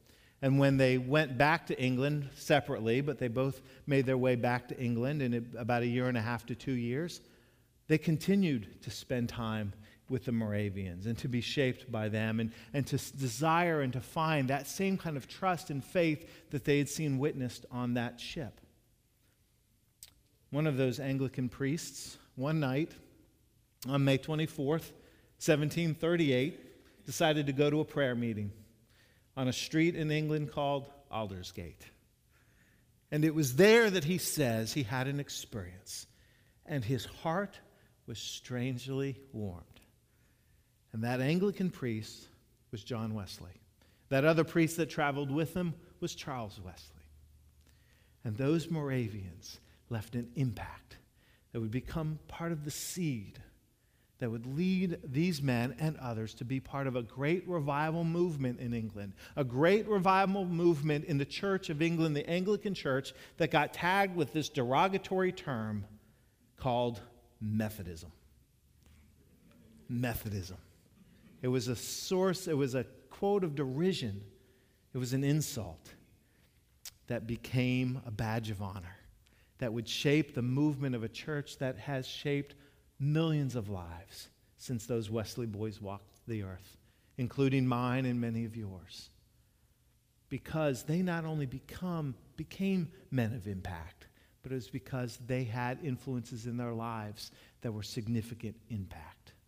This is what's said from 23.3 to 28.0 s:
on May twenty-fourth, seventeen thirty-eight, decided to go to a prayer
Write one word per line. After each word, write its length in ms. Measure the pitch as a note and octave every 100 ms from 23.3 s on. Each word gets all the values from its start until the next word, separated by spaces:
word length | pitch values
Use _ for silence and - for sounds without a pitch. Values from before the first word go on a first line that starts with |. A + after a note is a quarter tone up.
| _ _ _ _ - B2
on 180 | C#3
May 140 | C#3 C3+
twenty-fourth, 720 | D3 D#3 D#3 - C#3 D#3+ - - - - _ -
seventeen 560 | - D3 D3+ E3 E3+
thirty-eight, 1080 | D3 D#3+ F3 D3+ B2+ C#3+ - - - - - -
decided 400 | - D#3+ D3+ C#3+
to 60 |
go 180 | C3+ D3
to 100 | D3
a 40 |
prayer 300 | D3+ -